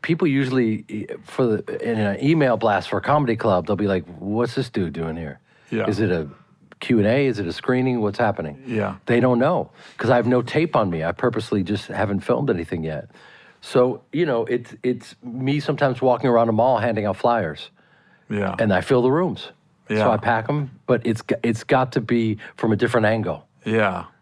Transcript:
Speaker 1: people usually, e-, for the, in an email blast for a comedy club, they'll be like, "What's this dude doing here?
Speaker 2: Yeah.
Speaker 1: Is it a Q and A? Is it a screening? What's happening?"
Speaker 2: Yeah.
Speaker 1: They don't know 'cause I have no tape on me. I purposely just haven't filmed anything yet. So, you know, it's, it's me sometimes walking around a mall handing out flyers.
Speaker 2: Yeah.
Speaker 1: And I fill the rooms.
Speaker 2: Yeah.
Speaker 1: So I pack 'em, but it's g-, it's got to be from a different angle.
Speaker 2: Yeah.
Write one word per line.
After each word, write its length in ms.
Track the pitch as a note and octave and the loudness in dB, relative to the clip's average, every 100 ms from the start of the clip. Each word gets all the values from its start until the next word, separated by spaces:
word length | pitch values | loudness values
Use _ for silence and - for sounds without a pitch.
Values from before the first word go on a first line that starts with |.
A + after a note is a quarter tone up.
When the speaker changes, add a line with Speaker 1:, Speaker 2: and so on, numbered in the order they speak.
Speaker 1:
people 260 | - E3+ F3 | -2 0 2
usually, 600 | C#3 C3 B2+ A#2 A2 - | 2 0 2 0 0 -6
e-, 180 | G#2+ - - | -10 -10 -12
for 220 | - - B2+ G#2+ | -12 -2 0 0
the, 320 | - - A#2 | -4 -6 -4
in 80 | A2+ | 0
an 240 | G#2 G2 | 0 0
email 320 | C#3 D#3+ C3+ A2 | 2 4 4 2
blast 320 | A2 G2 F2 | 2 2 0
for 80 | G2+ | -4
a 60 | |
comedy 340 | - D3 C3+ A2 | 0 2 2 0
club, 300 | A2+ F#2 F2 | 2 2 2
they'll 100 | G2 | -2
be 100 | G#2 | 0
like, 200 | F#2 E2 E2 | 0 -4 -12
"What's 360 | F#2+ A2 A#2+ | -6 -2 -2
this 160 | A#2+ B2+ | -2 -4
dude 240 | - F2 | -4 -4
doing 200 | D2+ E2 D#2+ | -4 -6 -6
here? 240 | D#2 C#2 _ _ _ | -10 -14 _ _ _
Speaker 2:
Yeah. 200 | A2+ A2 | -4 -2
Speaker 1:
Is 100 | G2 | 0
it 100 | G#2+ | 0
a 160 | F2 D2+ - _ _ _ - | 0 -4 -12 _ _ _ -14
Q 160 | - A#2+ | 0 4
and 60 | G2+ | 4
A? 200 | B2+ C#3 | 4 2
Is 120 | A2 | 0
it 80 | F2+ | -4
a 60 | |
screening? 480 | D#2+ - B2+ C3 B2 | -4 0 2 2 2
What's 180 | G#2 G2 | -2 0
happening?" 440 | A#2 F#2+ D#2 D2 C3+ | 0 0 -6 -10 -6
Speaker 2:
Yeah. 280 | A2+ G2 G2 | -4 -4 -6
Speaker 1:
They 160 | - A#2+ | 0 4
don't 180 | B2+ A#2+ | 4 4
know 340 | C3+ F3+ - - - - | 2 0 -4 -12 -20 -4
'cause 100 | A#2 | 2
I 80 | B2 | 2
have 100 | A#2+ | 4
no 140 | B2+ | 2
tape 340 | B2+ D3+ E3 | 2 0 0
on 140 | B2+ G2+ | 0 0
me. 160 | E2+ | -2
I 80 | D#2+ | -4
purposely 500 | F2 B2+ A2+ G#2 G#2+ | -2 -2 -2 -2 -2
just 260 | F#2 G2+ - | 0 -4 -4
haven't 320 | F#2+ G2+ G2+ | -4 -2 -2
filmed 280 | - B2 C#3 | 0 0 0
anything 340 | F#2 E2 E2+ | -2 -2 -6
yet. 280 | D#2+ D2+ - - - - - _ | -6 -8 -10 -20 -20 -20 -20 _
So, 400 | - C3 B2 A#2 _ | -2 2 2 0 _
you 140 | D3 | -2
know, 220 | E3 A#2+ A2 | 0 0 -2
it's, 280 | A#2+ A#2+ A2+ | -4 -6 -6
it's 340 | B2+ B2 - - | -4 -4 -8 -18
me 380 | B3 A3 C3 D3 | -12 -6 -2 -2
sometimes 400 | D3 C#3+ C#3 B2 | -2 0 0 2
walking 300 | C3 A#2+ C3 | 0 2 4
around 180 | A#2 A#2 | 4 4
a 40 | |
mall 260 | A2 B2 A#2+ | 4 4 2
handing 260 | A#2 A2 | 0 0
out 140 | G#2 F#2 | -2 0
flyers. 520 | A#2+ A#2 F2 D2 - _ _ _ _ _ _ | 0 2 -2 -6 -16 _ _ _ _ _ _
Speaker 2:
Yeah. 240 | G#2 F#2+ F#2+ | -4 -4 0
Speaker 1:
And 140 | A2 | 2
I 80 | F#2 | 2
fill 220 | F2+ C3 | 2 2
the 80 | B2 | 4
rooms. 400 | D3 F3+ - - - _ _ _ | 2 0 -4 -12 -20 _ _ _
Speaker 2:
Yeah. 80 | G#2+ | 0
Speaker 1:
So 120 | G#2+ | 2
I 60 | G#2+ | 2
pack 320 | A#2 A2+ A2+ | 0 0 0
'em, 220 | D3 C#3 - - | -4 -4 -10 0
but 200 | A#2+ A#2+ | 0 2
it's 140 | A2 | -4
g-, 140 | - - | -2 -2
it's 200 | A#2+ A2 | -2 -4
got 300 | - C3+ B2+ | 0 0 2
to 80 | C3+ | -2
be 380 | A2+ A#2+ A2+ G#2 - - | 0 0 0 -4 -8 -4
from 160 | A#2 | -2
a 40 | G#2 | 0
different 280 | A#2 A#2+ G#2+ | 2 2 2
angle. 400 | A2+ F2 D#2 - _ - | 0 -2 -6 -10 _ -2
Speaker 2:
Yeah. 380 | A2 G#2 F#2 - _ | 0 0 -2 -10 _